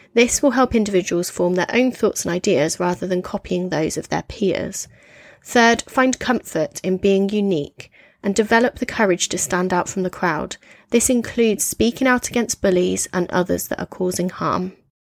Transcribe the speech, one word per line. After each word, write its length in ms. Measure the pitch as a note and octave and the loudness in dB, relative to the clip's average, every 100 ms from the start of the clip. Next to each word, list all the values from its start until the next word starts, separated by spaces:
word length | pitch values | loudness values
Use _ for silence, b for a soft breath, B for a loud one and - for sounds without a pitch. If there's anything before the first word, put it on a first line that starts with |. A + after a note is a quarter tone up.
| B | B
This 300 | A#3 A#3 - | 2 2 2
will 80 | C#4+ | 2
help 220 | A#3+ B3+ | 4 2
individuals 560 | A#3 G#3 F#3+ F3+ F3 F3+ | 2 2 0 0 -2 -2
form 240 | - F3 | -2 0
their 160 | F3+ - | 0 0
own 180 | A#3+ B3+ | 2 0
thoughts 360 | A#3+ G#3+ - F3 | 0 -2 -2 -4
and 60 | |
ideas 440 | F3 G#3 C#3 D#3+ - | -2 2 2 2 0
rather 280 | F3 F3 F#3+ | -2 -2 -2
than 160 | F3+ | -4
copying 480 | - G#3 - F3+ F3+ | -4 -8 -4 -4 -2
those 260 | D3+ D#3+ E3 | -2 -2 -4
of 140 | - | -4
their 120 | - | -6
peers. 640 | - - G3 - - - - B B B B B - | -6 -2 -2 0 -4 -8 -12 B B B B B 0
Third, 360 | B3 A#3 A#3 - | 4 6 4 0
find 300 | - C4 B3 | 0 0 0
comfort 600 | - A#3+ - E3 D3+ - | -2 -2 -2 -4 -4 -4
in 140 | F#3 F#3 | -4 0
being 320 | G3 G3 G3 | 2 2 2
unique 600 | G#3 G3+ D#3+ C#3+ - - b b b | 0 0 0 -2 -10 -20 b b b
and 120 | G3+ | -2
develop 440 | G3+ G#3 A3+ B3 - | 0 2 2 2 -2
the 80 | A#3+ | -6
courage 420 | - G3+ F3 - | 0 2 2 0
to 60 | - | -4
stand 340 | - F3+ F#3 | -2 -2 0
out 140 | F3+ - | 0 -2
from 120 | F#3+ | -4
the 60 | F#3 | -4
crowd. 480 | - F3+ D3+ - - b b b | -2 -2 -2 -4 -10 b b b
This 200 | A#3+ - | 0 2
includes 540 | B3 - - A3+ G3+ | 0 0 0 2 2
speaking 420 | - - A3+ - C4 | -2 0 0 2 2
out 220 | B3 - | 2 0
against 320 | A#3+ A3+ - | -2 -2 -2
bullies 460 | G3+ F3+ F3+ F#3+ - | 2 2 2 -2 -2
and 180 | F#3 F3 | -2 0
others 380 | F3+ F#3 F3 - | 0 0 -2 -4
that 120 | - | -6
are 60 | - | -8
causing 440 | - F#3 F3+ F3+ | -4 -4 -2 -4
harm. 420 | - D#3+ A#2+ F#3 - _ _ | -4 -2 -2 -4 -10 _ _